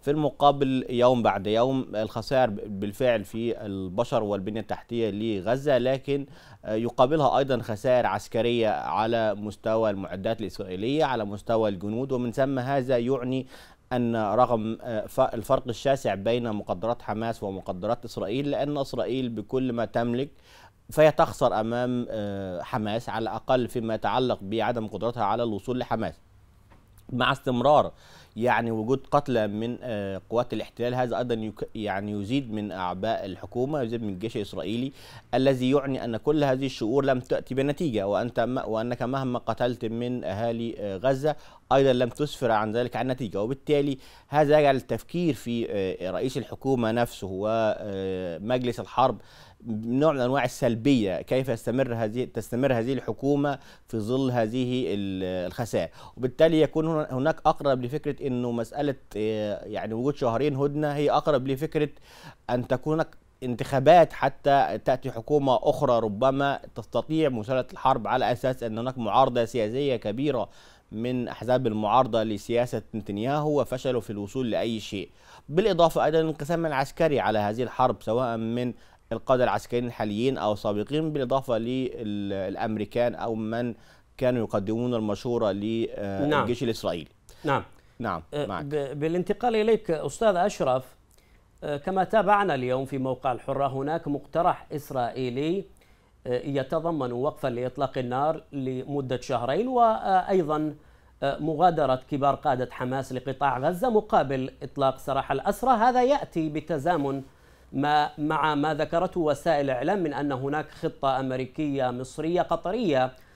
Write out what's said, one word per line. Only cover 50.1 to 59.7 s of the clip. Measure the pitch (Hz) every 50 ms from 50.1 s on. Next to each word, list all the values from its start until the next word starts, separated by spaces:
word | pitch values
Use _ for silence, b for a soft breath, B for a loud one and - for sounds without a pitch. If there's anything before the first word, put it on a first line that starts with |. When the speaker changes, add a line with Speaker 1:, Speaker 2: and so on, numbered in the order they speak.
Speaker 1:
من | 143 131
أنواع | 120 123 135 139 120
السلبية، | 127 - - 139 120 113 113 113 143 139 120 101 92 87 -
كيف | - - 127 131 131 131
يستمر | 117 107 - 117 117 135 135 123 117
هذه، | 113 113 107 110 127 123
تستمر | - - 113 - - 120 120 139 139 123
هذه | 113 113 131 139
الحكومة | - - 117 107 - 135 139 147 143 143 143 135 - B B B B B
في | - 120 110
ظل | 101 113 131 135 135 127
هذه | 123 120 110 107 120 131 127 123 127 127 117
ال-، | 82 101 104 98 98 95 92 95 92 92 90 87
الخسائر. | 90 - - 117 - - 98 82 - B B B B B
وبالتالي | - 127 127 - - 156 165 160 156
يكون | 147 - - 160 156
هنا، | 165 165 151 - -
هناك | 131 127 139 160 156 - -
أقرب | 156 160 - 143 139 131 127 123
لفكرة | 120 147 - - 147 139 - 143
أنه | 135 123 123 123 120
مسألة، | 117 117 113 - - 143 147 143 127 - - - -
آه، | 104 107 110 110 107 107 104 98 - -
يعني | 98